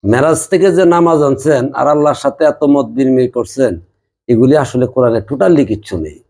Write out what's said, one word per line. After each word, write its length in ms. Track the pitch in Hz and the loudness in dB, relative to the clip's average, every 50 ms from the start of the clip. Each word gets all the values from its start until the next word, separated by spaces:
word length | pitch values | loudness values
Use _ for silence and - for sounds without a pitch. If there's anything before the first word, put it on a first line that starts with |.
| - | 0
মেরাজ 360 | 101 110 127 143 160 160 160 - - | 0 0 2 2 0 0 -2 -2 -4
থেকে 200 | 196 175 185 196 170 | -2 0 2 2 2
যে 80 | 175 190 170 175 | 2 2 2 4
নামাজ 240 | 170 170 170 165 151 | 2 2 2 2 2
আনছেন 400 | 147 139 135 - 131 156 151 127 127 143 135 - | 2 0 -2 -2 0 0 0 0 -2 -4 -4 -2
আর 80 | 131 143 151 | 0 0 0
আল্লাহর 260 | 151 147 147 135 - - | 2 0 0 -2 -2 -4
সাথে 180 | 139 - - 156 | -6 -2 0 0
এত 180 | 151 143 - 151 143 143 | 0 0 0 0 2 2
মত 120 | 143 131 110 117 | 2 0 -2 -4
বিনিময় 340 | 127 135 131 131 127 127 120 - | -2 0 0 2 0 0 -2 -2
করছেন, 360 | 120 117 - - - 135 117 90 82 - _ _ _ _ _ _ _ _ - | -6 -6 -6 -4 -2 -2 -2 -2 -6 -12 _ _ _ _ _ _ _ _ -2
এগুলি 260 | 120 110 127 131 147 151 139 | 2 2 4 4 2 2 0
আসলে 220 | - - 127 127 123 - | -2 -2 -4 -4 -2 0
কোরআনে 260 | 131 123 120 113 113 104 - | 0 0 0 0 -2 -4 -6
টোটালি 340 | 143 131 190 185 170 147 131 104 | -4 -2 0 2 2 2 2 0
কিচ্ছু 240 | 107 101 - - 98 85 80 | -4 -8 -8 -10 -8 -8 -8
নেই। 140 | 76 73 - _ | -10 -12 -20 _